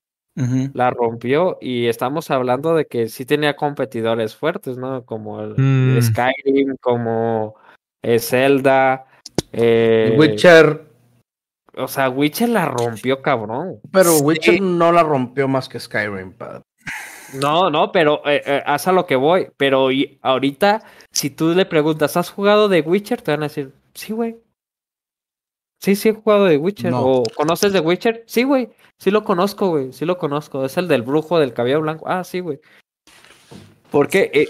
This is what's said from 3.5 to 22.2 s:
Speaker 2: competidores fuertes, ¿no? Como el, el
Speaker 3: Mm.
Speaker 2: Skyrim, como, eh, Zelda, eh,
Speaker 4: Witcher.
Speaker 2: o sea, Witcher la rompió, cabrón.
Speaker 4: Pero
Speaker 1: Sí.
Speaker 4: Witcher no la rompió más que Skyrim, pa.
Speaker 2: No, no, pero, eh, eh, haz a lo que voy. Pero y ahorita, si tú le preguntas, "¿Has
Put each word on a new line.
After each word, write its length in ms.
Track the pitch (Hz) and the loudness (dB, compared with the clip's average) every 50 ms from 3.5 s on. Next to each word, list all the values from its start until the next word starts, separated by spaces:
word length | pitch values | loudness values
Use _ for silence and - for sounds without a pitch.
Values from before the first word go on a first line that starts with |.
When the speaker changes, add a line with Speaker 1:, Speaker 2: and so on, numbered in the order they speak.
| 143 | -2
Speaker 2:
competidores 800 | - 151 147 139 - 131 110 113 117 113 113 113 117 110 110 - | -2 -4 -6 -4 -4 -6 -6 -4 -4 -2 -2 -2 -2 -2 -6 -6
fuertes, 400 | - 143 156 - 160 - 139 123 | -4 -4 -4 -4 -4 -10 -12 -10
¿no? 300 | 123 127 131 135 127 120 | -10 -8 -8 -8 -10 -10
Como 340 | _ 113 110 107 104 104 107 | _ -12 -12 -10 -12 -12 -10
el, 140 | 107 107 107 | -12 -6 -2
el 400 | 131 135 135 135 131 127 131 131 127 | 0 0 2 2 2 2 2 2 2
Speaker 3:
Mm. 40 | |
Speaker 2:
Skyrim, 720 | 120 117 110 120 123 127 135 139 - 139 135 139 139 135 131 - | 2 0 0 0 0 0 -2 -2 -2 0 0 2 0 -2 -4 -4
como, 760 | - 127 120 117 117 113 113 113 113 117 113 110 110 107 - _ _ - - _ _ _ _ _ | -2 -2 -2 0 -2 -2 -2 -2 -2 -2 -2 -2 -4 -6 -10 _ _ -20 -20 _ _ _ _ _
eh, 160 | - 117 117 110 | -2 0 0 0
Zelda, 880 | - - 127 123 131 139 139 135 135 135 135 135 135 131 131 131 - _ _ _ _ - - - - _ | 0 0 0 2 2 2 2 2 2 2 4 4 4 2 0 -2 -6 _ _ _ _ -14 -14 -14 -12 _
eh, 640 | - 107 117 117 113 113 113 113 113 113 110 110 110 | -4 0 2 4 4 4 4 4 2 2 2 2 4
Speaker 4:
Witcher. 760 | 143 156 151 - - - 180 165 160 156 151 151 - - - _ _ _ _ _ _ _ _ _ _ _ _ _ _ _ _ - | 4 4 2 2 4 6 8 8 8 8 6 2 -2 -8 -18 _ _ _ _ _ _ _ _ _ _ _ _ _ _ _ _ -10
Speaker 2:
o 140 | - 131 131 | -10 -8 -6
sea, 220 | - 139 135 131 | -2 -2 -2 0
Witcher 400 | 127 139 147 151 - - 233 240 | 0 0 0 0 0 -2 -2 0
la 160 | 233 202 165 | 0 0 0
rompió, 560 | 143 123 120 117 120 113 101 - 127 135 131 | -2 -2 -2 -4 -4 -4 -4 -2 -2 -2 -2
cabrón. 580 | - 151 135 113 107 104 113 135 175 190 127 104 - - | 0 -2 -2 -2 -4 -6 -8 -8 -8 -10 -12 -14 -14 0
Speaker 4:
Pero 200 | - 190 185 170 | 2 4 6 6
Speaker 1:
Sí. 100 | 165 151 139 | 4 4 4
Speaker 4:
Witcher 360 | 147 165 160 - 170 175 190 | 2 0 2 2 2 2 4
no 320 | 196 185 175 170 170 170 | 2 0 0 2 2 4
la 100 | 175 170 | 4 4
rompió 460 | 160 156 147 131 127 120 127 139 139 135 | 4 2 0 -2 -2 -4 -4 -2 -2 0
más 220 | 135 131 127 - | -2 -2 -4 -6
que 100 | - 113 | -12 -16
Skyrim, 540 | - - - 110 104 107 101 95 92 95 90 | -14 -8 -6 -6 -4 -4 -6 -10 -12 -14 -16
pa. 260 | _ - - - - - _ _ _ _ - - - - - - - - - | _ -16 -16 -16 -18 -20 _ _ _ _ -14 -14 -14 -14 -18 -20 -20 -20 -16
Speaker 2:
No, 380 | 135 135 139 147 156 175 190 175 | -8 -4 -2 0 2 2 2 2
no, 200 | 147 160 202 208 | 2 0 0 2
pero, 300 | 214 185 156 147 151 - - 143 | 2 2 2 2 2 0 0 0
eh, 140 | 147 135 - | -2 0 0
eh, 180 | - 139 131 - | -2 -2 -2 0
haz 200 | - 147 139 - 180 | -2 -2 -2 0 0
a 40 | |
lo 140 | 185 185 170 | 0 0 2
que 100 | - 139 | 2 0
voy. 320 | 127 135 156 180 185 - - _ | 2 2 2 2 0 0 -4 _
Pero 340 | - 139 139 135 131 135 131 | -2 0 2 2 2 2 2
y 280 | 131 135 139 - - _ | 2 0 -2 -4 -6 _
ahorita, 640 | - 123 131 123 135 139 139 - 202 202 208 220 - - - - - _ | -2 -2 0 0 0 -2 0 0 2 2 2 0 -4 -12 -20 -20 -20 _
si 180 | - - - 139 | -6 -6 -4 -4
tú 240 | - - 160 160 170 | -4 -2 -2 0 2
le 100 | 185 190 | 2 0
preguntas, 500 | 185 170 156 147 160 156 156 151 135 - | 2 0 0 0 0 0 0 -2 0 0
"¿Has 100 | 175 | -2